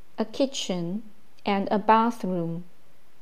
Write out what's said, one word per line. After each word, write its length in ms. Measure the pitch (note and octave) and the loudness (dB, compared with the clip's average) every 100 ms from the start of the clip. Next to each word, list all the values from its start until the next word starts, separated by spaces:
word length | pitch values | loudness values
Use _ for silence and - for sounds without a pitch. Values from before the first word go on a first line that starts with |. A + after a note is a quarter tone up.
| - - | -8 -4
a 60 | |
kitchen, 800 | A3 - C4+ - - F3+ E3+ G#3 - - - - | -4 2 2 2 -2 -2 -2 -4 -6 -10 -12 -6
and 220 | - G3+ - | 0 0 2
a 80 | G#3 | 2
bathroom. 840 | G3+ A3 A3+ A#3+ F#3 F3+ E3 E3 - - - - - - | 6 6 6 2 -2 0 -2 -4 -8 -10 -10 -12 -12 -12